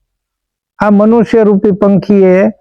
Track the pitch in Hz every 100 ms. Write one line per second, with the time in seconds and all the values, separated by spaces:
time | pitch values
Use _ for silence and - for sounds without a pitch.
0 | _ _ _ _ _ _ _ - 208 202
1 | 214 233 214 233 214 202 214 196 202 196
2 | - 202 190 185 208 -